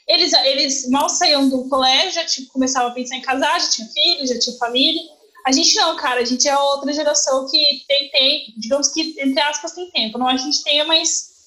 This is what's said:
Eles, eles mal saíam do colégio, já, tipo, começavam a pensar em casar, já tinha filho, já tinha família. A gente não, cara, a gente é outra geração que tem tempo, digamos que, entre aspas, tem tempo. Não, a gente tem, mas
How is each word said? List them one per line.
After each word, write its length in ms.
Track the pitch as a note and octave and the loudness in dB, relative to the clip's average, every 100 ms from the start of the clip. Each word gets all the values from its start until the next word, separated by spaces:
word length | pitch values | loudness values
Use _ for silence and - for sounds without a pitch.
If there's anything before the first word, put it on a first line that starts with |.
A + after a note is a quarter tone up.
| - | 0
Eles, 240 | E4+ F4 | 2 4
eles 560 | - C4+ C#4 C#4+ - B3 | 2 2 0 0 -2 0
mal 200 | C#4 D#4 | 0 2
saíam 380 | - D4+ C#4+ C4+ | 2 2 4 4
do 200 | B3+ C4 | 2 0
colégio, 440 | C4+ C4 C4+ F#4 | 2 4 4 2
já, 120 | E4+ | -2
tipo, 260 | D#4+ - C4 | -4 -4 -4
começavam 400 | C4 B3+ C4 A#3+ | -2 0 0 -2
a 40 | |
pensar 220 | B3 B3 B3+ | -2 -8 -6
em 40 | |
casar, 400 | C4 C4+ D4+ E4+ | -4 0 2 2
já 80 | - | 0
tinha 200 | - A3 | -2 -4
filho, 380 | D4 E4 D#4+ B3+ | 0 0 0 -2
já 120 | A#3 | -2
tinha 180 | A#3+ - | -2 -2
família. 460 | A#3 B3 D#4 E4 E4 - _ - C4 | -2 2 0 0 -8 -20 _ -6 0
A 60 | |
gente 220 | C#4+ - | 2 2
não, 220 | G#4+ E4+ E4 | 2 0 0
cara, 240 | C#4+ B3 | -2 -2
a 40 | |
gente 240 | A#3+ B3 C#4 | -2 0 2
é 80 | C#4 | 2
outra 360 | C#4 C#4 C#4+ | 2 0 -4
geração 540 | D4 D4 D4+ D4 C4+ C4+ | -2 0 0 0 -2 0
que 340 | D4+ D4 C4+ - | 2 2 -2 -2
tem 240 | C#4 C#4+ | -2 0
tempo, 420 | C#4 C4+ D4+ G#3+ A3 | 0 2 0 -8 -12
digamos 320 | A3+ C#4+ C#4 | -2 0 0
que, 260 | D#4+ - - | -2 -6 -4
entre 200 | C#4 C#4+ | -2 0
aspas, 320 | D4 D4 D#4+ | 0 -2 -10
tem 180 | F4+ F4+ | -12 -6
tempo. 280 | C#4 A3 A#3 | -4 -4 -2
Não, 80 | B3+ | -2
a 100 | C4 | -2
gente 260 | C#4+ - | -2 -4
tem, 200 | D4+ D4 D#4 | 0 0 2
mas 420 | E4 D#4+ - - - | 0 0 -4 -8 -20